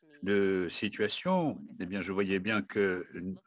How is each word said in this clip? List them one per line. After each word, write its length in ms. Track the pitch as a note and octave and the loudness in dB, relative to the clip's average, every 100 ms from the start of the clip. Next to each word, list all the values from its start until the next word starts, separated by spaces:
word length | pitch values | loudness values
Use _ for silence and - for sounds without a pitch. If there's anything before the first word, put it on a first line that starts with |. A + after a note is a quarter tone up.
| D#3+ - | -20 -8
de 440 | F#2+ G2+ G2 F#2+ F2 | 0 2 4 2 0
situations, 920 | - G#2+ - G#2 - - F#3 D#3+ G2+ - - | -2 -4 -2 -2 0 0 2 2 -2 -10 -10
eh 60 | F2+ | -6
bien, 160 | G2 | -4
je 100 | F2+ | -2
voyais 260 | F#2+ G2+ F#2+ | 0 2 2
bien 220 | F#2 A2 | 2 0
que 460 | G2+ A2 G2 F2+ E2+ - | 0 2 2 2 -4 -8
n-, 200 | F2+ F#2 | -8 -8